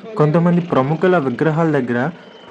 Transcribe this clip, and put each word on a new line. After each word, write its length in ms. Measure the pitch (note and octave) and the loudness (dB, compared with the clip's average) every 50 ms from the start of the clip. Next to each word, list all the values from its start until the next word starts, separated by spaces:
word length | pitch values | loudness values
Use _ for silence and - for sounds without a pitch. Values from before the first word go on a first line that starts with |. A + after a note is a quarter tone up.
| - - - | -16 -8 -2
కొంతమంది 440 | - D3+ D3+ D3+ E3+ E3+ F3 F3 F3 | 0 2 2 2 2 2 2 2 0
ప్రముఖుల 560 | F3 - - C3+ C3 C#3 D#3+ D#3+ F#3+ F#3 F3+ | 0 0 0 0 0 0 -2 0 2 2 2
విగ్రహాల 640 | E3+ C3+ C3 A#2+ - D3 D#3+ D3+ E3 E3+ D#3 D3 C#3 | 2 0 -2 -2 -2 -2 0 0 0 0 0 0 0
దగ్గర 300 | B2 B2 A#2+ A#2+ B2+ E3+ - - - - - - - - | -2 -2 -2 -2 -4 -4 -6 -10 -18 -20 -20 -20 -18 -16